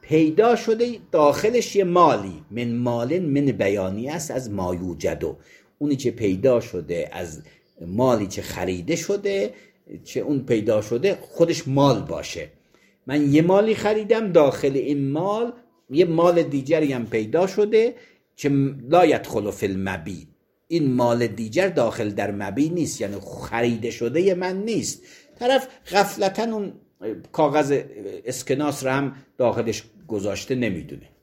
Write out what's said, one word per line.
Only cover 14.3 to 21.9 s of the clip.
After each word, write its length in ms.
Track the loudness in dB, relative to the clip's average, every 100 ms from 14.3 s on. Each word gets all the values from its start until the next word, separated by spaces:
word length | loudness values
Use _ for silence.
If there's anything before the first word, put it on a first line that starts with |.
داخل 440 | 6 6 4 -2 0
این 360 | -2 -2 -2
مال 420 | -2 -2 -2 -4 -8 _ _ _
یه 160 | 2 4
مال 380 | 6 4 4
دیگری 500 | 2 -2 0 0 2
هم 120 | -2 -2
پیدا 420 | -4 0 0 0
شده 480 | 2 2 4 2 -2 -20 _ _ _
که 140 | 0 2 0 -4 2
لا 160 | 4 6
یدخل 460 | 4 0 -4 -4
فی 140 | -4 -2
المبیع، 640 | -2 -4 -6 -8 -12 -14 _ _ _ _
این 260 | 0 2
مال 340 | 4 2 2 0
دیگر 400 | -2 -4 0 0
داخل 420 | 2 0